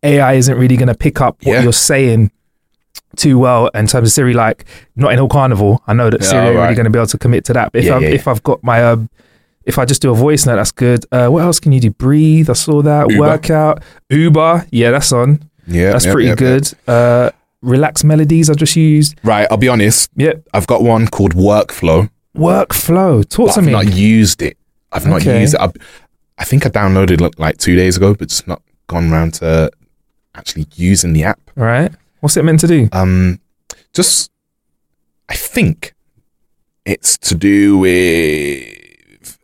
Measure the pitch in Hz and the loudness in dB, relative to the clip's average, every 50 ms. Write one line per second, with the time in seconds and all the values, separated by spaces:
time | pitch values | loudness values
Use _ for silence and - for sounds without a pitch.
0 | - 147 143 143 139 131 135 131 131 135 135 120 127 127 127 120 127 123 117 - | 0 2 2 2 2 2 2 2 2 2 2 0 2 2 2 2 2 0 -2 0
1 | - 151 - - 139 120 - _ - 139 113 123 123 117 117 - - - 147 135 | -2 -4 -2 0 -2 -2 -2 _ -4 -2 0 0 0 0 0 0 -2 -2 0 0
2 | 135 123 113 113 113 101 _ _ _ _ _ _ _ _ _ _ _ _ _ - | 2 2 2 2 0 0 _ _ _ _ _ _ _ _ _ _ _ _ _ -20
3 | _ _ - - - 160 131 127 127 127 123 117 120 - - 107 107 104 - 131 | _ _ -12 -2 0 2 2 2 2 2 2 2 0 0 -2 -2 -2 -2 0 0
4 | 117 113 - - 139 123 120 117 113 110 - _ - - - - - _ _ - | 0 0 0 2 0 0 0 0 0 0 -2 _ -12 -20 -20 -20 -20 _ _ -2
5 | 131 147 107 123 135 110 - 143 135 131 123 98 104 101 107 123 _ - 104 113 | 0 0 2 2 0 0 0 0 0 2 0 2 2 2 0 0 _ -2 -2 0
6 | 120 110 107 - 101 95 95 95 - 120 120 113 87 87 - 117 117 113 107 120 | 2 0 0 0 0 0 0 2 2 2 2 2 0 0 0 0 0 0 0 0
7 | 117 113 - - - 120 120 110 - - 120 123 113 - _ 113 - 180 143 127 | -2 -2 -4 -4 -2 0 0 0 -2 -2 -2 -2 -2 -2 _ -2 0 0 0 0
8 | 131 78 143 139 - - 127 107 _ 147 131 - - 127 117 113 120 117 117 113 | 0 0 -2 -2 -2 -2 -4 -4 _ -4 -4 -2 -2 -2 0 2 2 2 0 0
9 | 113 110 _ _ _ _ _ _ _ _ _ _ _ - - - 131 120 135 - | -2 -8 _ _ _ _ _ _ _ _ _ _ _ -6 -4 -4 -2 -2 -2 -2
10 | - 135 120 110 123 147 151 139 - 131 120 101 107 - - - 127 120 123 117 | 0 0 0 2 2 2 2 0 0 0 0 0 -2 -4 -4 -2 0 0 0 0
11 | - - - 127 123 120 120 170 160 175 170 - - 156 139 131 120 110 104 _ | -2 -4 -2 0 0 2 2 2 0 0 -2 0 0 0 0 2 2 0 -2 _
12 | 127 131 143 151 156 156 156 160 160 156 160 - - - 156 147 147 151 147 147 | -2 0 2 2 2 2 2 2 2 0 -2 -4 -2 -2 0 0 2 2 0 0
13 | 147 - 107 - 147 147 156 151 156 - 165 156 156 156 151 - - - - _ | 0 0 0 2 2 2 0 -2 -2 -2 -2 0 0 0 -2 -4 -8 -20 -20 _
14 | _ _ 135 147 160 170 151 160 156 160 170 170 165 - - 120 117 117 123 143 | _ _ -2 0 2 2 2 2 2 0 0 -2 -4 -4 -2 0 0 2 0 0
15 | 143 - 135 120 120 131 147 147 - - _ _ _ - 85 87 87 95 107 123 | 0 -2 0 0 2 2 0 0 -2 -10 _ _ _ -6 -2 0 0 2 0 0
16 | - 90 196 151 120 127 113 117 131 127 127 135 147 - - _ _ - 123 120 | 0 0 0 2 2 0 0 0 0 0 0 0 -2 -4 -10 _ _ -2 0 2
17 | 120 120 120 120 123 120 - _ _ _ _ _ - 127 123 131 151 151 151 - | 2 2 2 2 0 -2 -4 _ _ _ _ _ -4 -2 0 0 0 0 -2 0
18 | - 151 151 151 156 147 165 160 165 151 156 147 160 151 - 165 160 156 151 151 | 0 2 2 2 2 2 2 2 2 2 0 0 -2 -2 0 0 2 2 4 2
19 | 151 147 - - - 107 110 104 104 - 110 104 113 127 123 117 104 104 117 - | 2 0 -2 -6 -4 -2 0 0 0 0 0 0 0 0 2 2 2 0 0 0
20 | - - _ - 135 160 - 156 - _ - 98 95 - 123 113 - 117 113 113 | -4 -6 _ -2 -2 -2 -2 -4 -10 _ -6 -6 -2 0 0 0 2 2 2 2
21 | 113 107 - - 101 98 82 87 92 101 104 107 101 - - - - 82 80 80 | 0 -2 -2 0 -2 0 2 2 2 2 2 2 0 -2 -6 -6 -2 0 2 2
22 | 104 107 _ _ _ _ _ - 156 170 185 196 196 - - - - - 165 185 | 0 -2 _ _ _ _ _ -2 0 0 0 0 -2 -2 -4 -6 -2 0 0 0
23 | 190 190 156 113 101 - - - 247 214 - 214 185 156 127 107 98 104 95 92 | 2 2 2 0 0 -2 -2 0 0 0 2 2 0 2 2 2 0 0 0 2
24 | 101 107 110 113 110 95 - _ 87 78 - _ _ _ _ _ _ _ - - | 2 2 4 4 2 0 0 _ -6 -8 -8 _ _ _ _ _ _ _ -10 -6
25 | - 147 160 - - - 127 117 107 143 147 - - 92 - - - - - - | -2 -2 0 0 0 0 0 0 2 0 0 0 -2 -4 -6 -8 -20 -20 -20 -20
26 | _ _ _ _ _ _ _ - - - - 139 - 123 - 110 104 95 95 95 | _ _ _ _ _ _ _ -16 -8 -2 -2 0 0 0 -2 -2 0 2 2 2
27 | 98 92 92 80 87 82 - - 80 78 - - - - 87 90 90 92 90 92 | 2 2 2 2 0 -2 -2 -4 -6 -6 -4 -4 -2 0 2 2 2 2 0 2
28 | 95 98 104 104 - - - - - - - - _ _ _ _ _ _ - 87 | 2 0 0 0 -4 -10 -10 -10 -8 -10 -12 -12 _ _ _ _ _ _ -6 -4
29 | 85 82 80 80 82 82 80 - - 80 80 80 80 - - _ _ _ _ _ | -2 0 0 0 0 -2 -4 -6 -4 -2 0 0 0 -2 -4 _ _ _ _ _
30 | _ _ _ _ _ _ _ - - - - 78 78 - _ - 85 90 98 87 | _ _ _ _ _ _ _ -20 -16 -14 -10 -10 -10 -12 _ -4 0 0 0 0
31 | - 87 82 78 76 95 - _ _ _ - - 120 113 117 123 160 202 156 - | 0 0 0 0 0 -2 -4 _ _ _ -8 -4 -4 -2 0 -2 -2 -4 -6 -12
32 | _ _ _ _ - 147 - 175 151 160 160 160 160 170 175 151 123 107 - 92 | _ _ _ _ -4 -2 -2 0 0 2 2 2 2 2 2 2 2 0 0 0
33 | 92 92 92 92 92 92 87 - _ _ _ _ _ _ - _ _ _ _ - | 0 0 2 2 0 0 -2 -4 _ _ _ _ _ _ -20 _ _ _ _ -4
34 | - - - - - - _ _ _ _ _ _ _ _ _ _ _ _ _ _ | -2 -2 -2 -4 -6 -8 _ _ _ _ _ _ _ _ _ _ _ _ _ _
35 | _ _ _ _ _ - - - - - - - - - 156 _ - - _ _ | _ _ _ _ _ -14 -12 -12 -12 -8 -4 -2 -2 -2 -2 _ -12 -20 _ _
36 | _ _ _ _ _ _ _ _ _ _ _ _ _ _ _ _ _ - 101 - | _ _ _ _ _ _ _ _ _ _ _ _ _ _ _ _ _ -8 -8 -6
37 | - - - - - - - 82 82 101 101 101 101 101 101 95 92 92 90 90 | -4 -6 -6 -6 -6 -6 -6 -2 0 0 2 2 2 2 2 2 2 2 0 0
38 | 90 90 82 82 82 78 76 76 73 71 71 67 62 55 50 50 50 50 50 50 | 0 0 0 -2 -2 -2 -4 -4 -6 -8 -8 -10 -14 -20 -20 -20 -20 -20 _ _
39 | 50 50 50 50 _ - - _ | _ _ _ _ _ -20 -20 _